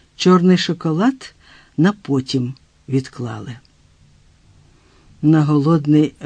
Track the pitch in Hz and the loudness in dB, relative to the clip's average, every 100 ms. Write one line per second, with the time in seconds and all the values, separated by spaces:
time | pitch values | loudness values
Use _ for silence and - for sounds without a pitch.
0 | _ - 185 180 180 180 - 165 160 156 | _ -2 2 4 4 2 0 -4 -4 0
1 | 240 262 - _ _ - _ - 185 208 | 0 -2 -14 _ _ -20 _ 0 0 0
2 | - 139 131 135 123 131 _ _ - 131 | -4 -4 -2 -4 -6 -10 _ _ -6 -6
3 | 131 - 120 110 104 117 _ _ _ _ | -6 -12 -10 -10 -14 -18 _ _ _ _
4 | _ _ _ _ _ _ _ _ _ _ | _ _ _ _ _ _ _ _ _ _
5 | _ - 151 160 147 147 147 165 143 151 | _ -4 2 2 2 0 2 0 2 2
6 | 151 - | 2 -4